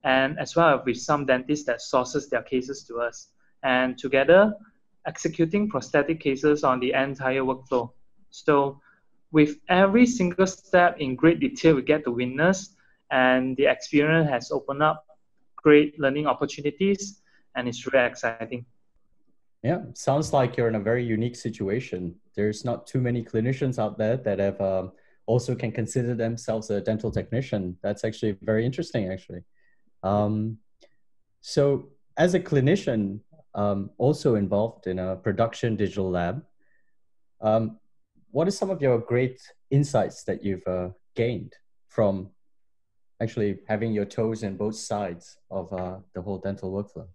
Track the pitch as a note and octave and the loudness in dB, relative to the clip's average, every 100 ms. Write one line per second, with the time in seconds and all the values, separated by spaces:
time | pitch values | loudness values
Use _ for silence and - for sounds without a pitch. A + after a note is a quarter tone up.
0 | C#3 C3 C3+ D#3 C#3+ E3 E3 C3 B2+ A#2+ | 2 2 0 -4 -2 2 4 4 0 -4
1 | - D3 C3+ B2+ B2+ D3 D3 A#2 - C3+ | -2 -2 2 0 0 -4 -2 -6 0 0
2 | B2+ D3 - A#2+ - B2+ B2+ C#3 - A#2 | 0 -4 -4 -6 -2 -4 -4 -12 -10 -8
3 | A#2+ - - _ _ _ C3+ B2+ B2+ B2 | -8 -8 -20 _ _ _ 0 2 0 -4
4 | C3 C3+ C#3 F3+ G#3 G#3 - _ _ _ | 0 2 6 8 6 0 -16 _ _ _
5 | D#3 - E3 D#3+ D#3+ G3+ G#3 C3+ - D3+ | -14 -6 -6 0 0 0 -2 -4 0 0
6 | D3 D#3+ D3 C3+ D3+ D3 D3 B2+ B2 C3+ | 0 -2 -2 0 2 2 2 0 0 0
7 | C#3 C3+ C3+ C3 C3 C3 - B2+ A#2 - | -2 -2 -2 0 -2 -4 -2 -4 -4 -12
8 | - _ - - - C#3+ C#3 C#3 _ _ | -20 _ -20 -4 4 4 4 -4 _ _
9 | _ _ _ D#3 D3 - - F3+ G3 A3 | _ _ _ 4 4 2 2 4 6 6
10 | A#3+ - F3+ F3 F#3 - _ F#3 F3 F3 | 4 4 0 2 0 0 _ 4 4 2
11 | C#3 B2 D#3+ E3 C#3 - D#3+ C#3+ - D#3 | -6 4 4 4 -2 2 4 4 2 0
12 | C3 A#2+ B2 C3+ E3+ F#3+ - _ _ _ | 0 -2 -4 2 2 2 -6 _ _ _
13 | _ C#3 B2+ B2+ C3 C3 C#3 B2+ - D3 | _ 2 4 4 0 2 2 2 0 2
14 | D3+ E3 D3+ B2 - C#3+ - C#3 D3+ - | 4 4 2 0 -4 -6 -6 0 0 0
15 | _ - _ _ _ - D#3 D3 D3+ D3+ | _ -20 _ _ _ 0 6 8 6 0
16 | C#3 C#3+ D3+ A#2+ C#3+ - D3 D3 F#3+ G3 | -2 0 -2 -2 -4 -4 -6 0 0 0
17 | G3 - _ _ _ - B2 A#2+ C3 C3 | -4 -16 _ _ _ -6 -6 -6 0 2
18 | A#2+ A#2+ A#2+ A2+ A2+ B2 A#2+ _ _ _ | 2 -2 -6 -6 -10 -10 -12 _ _ _
19 | _ _ _ _ _ _ A#2+ F3+ D3+ - | _ _ _ _ _ _ -2 -2 -6 -6
20 | - C#3+ D3+ C#3+ B2+ C3 A#2 A2 G2+ A#2+ | 0 0 2 0 0 0 0 0 0 -2
21 | A#2+ A2 A#2+ A#2+ A#2+ A2 G2 A2+ C3 F2+ | 0 -2 -2 -6 -10 -6 -4 -4 -4 -8
22 | F2 - _ - G#2 G#2+ B2 - - C3+ | -8 -12 _ -4 -2 -2 -6 -6 -4 -2
23 | B2 A#2+ A#2 A2 A#2 C3 C3+ B2+ G#2+ G#2 | 0 -2 -2 -2 -2 -2 -2 -2 -4 -2
24 | G#2+ C3 - G2 G2 G2 G2 F#2+ F#2+ - | -2 0 -2 0 0 0 -2 -2 -4 -14
25 | _ _ - A#2+ A#2+ A#2 A#2+ A#2+ A2 C3 | _ _ -2 -2 0 -4 -4 -4 -4 -2
26 | A#2+ A#2 A2+ A#2 - A2 - G2+ G2 G#2+ | -4 -2 -4 -4 -4 -6 -2 -4 -2 -4
27 | A2 G#2 F#2+ A#2 C3+ G#2 F2+ F2+ G2+ G#2 | -2 -4 -4 -4 -2 -4 -4 -6 -6 -4
28 | A2+ A2 G#2+ G2 G#2+ A2 A#2+ C3 E3 B2 | -6 -4 -4 -4 0 0 0 -4 -4 -4
29 | F#2+ F#2+ - F2+ - _ _ _ _ _ | -4 -8 -12 -16 -16 _ _ _ _ _
30 | F#2+ G#2 G#2 G#2+ A2 A2 _ _ - _ | 0 0 2 0 -4 -8 _ _ -20 _
31 | _ _ _ _ - - C#3+ C#3 - _ | _ _ _ _ -4 2 2 2 -4 _
32 | _ - F3 F3+ F3+ D3 C3 G3 - A2+ | _ 0 2 2 0 2 4 2 0 -2
33 | G2 G2+ _ _ _ - G#2 G2 G2 - | -2 -6 _ _ _ -4 -2 -2 -6 0
34 | B2 D3+ D3 A2 G2 G2+ A2+ - F#2 F#2 | 0 2 2 2 2 0 0 -4 -6 -4
35 | F#2 F#2+ - G2 A2+ - A#2+ G#2+ G2 G2+ | -4 -4 -2 0 -2 0 -4 0 -2 -2
36 | F#2 F2+ F2 A#2+ - _ _ _ _ _ | -2 0 -2 -4 -12 _ _ _ _ _
37 | _ _ _ _ A2 A2 A2+ - _ _ | _ _ _ _ 2 2 0 -8 _ _
38 | _ _ _ C3 F3 G3+ F#3+ F3 C#3 A#2 | _ _ _ -2 -2 -2 -4 0 2 2
39 | - A#2+ B2+ - - _ _ C#3 C#3+ A#2+ | 2 0 0 -6 -20 _ _ 0 2 2
40 | F#2+ - - G#2 G2+ F#2 - F#2 F2+ - | 0 -4 -8 -6 -4 -4 -4 -4 -6 -10
41 | _ - A#2 G#2+ - _ _ _ _ - | _ -4 -2 -2 -10 _ _ _ _ 0
42 | G#2 F#2+ F#2 _ _ _ _ _ _ _ | 0 0 -8 _ _ _ _ _ _ _
43 | _ _ A#2 - G#2 F#2 - G#2+ A2+ G#2+ | _ _ -6 -2 -4 -4 -6 -4 -2 -2
44 | G2+ - A2 A2 G#2+ F#2+ G#2+ A2 - G#2 | -4 -4 -4 -4 -6 -6 -6 -6 -6 -6
45 | F#2+ F2 - - _ F#2+ F2+ F#2+ F#2 F#2+ | -6 -10 -18 -20 _ -10 -8 -8 -8 -10
46 | F#2+ F#2 F#2 F#2+ G2 G2 F#2 G2 G2+ E2+ | -14 -12 -8 -8 -6 -8 -6 -6 -8 -14
47 | F2 | -18